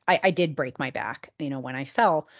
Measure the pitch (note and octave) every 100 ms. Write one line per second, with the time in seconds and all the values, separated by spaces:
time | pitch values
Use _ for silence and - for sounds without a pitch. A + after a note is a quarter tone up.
0 | - - F#3+ E3 E3+ C#3+ B2+ - C3 -
1 | G#2+ - - - C#3+ C3+ B2+ C3 C#3 -
2 | G#3+ D#3 -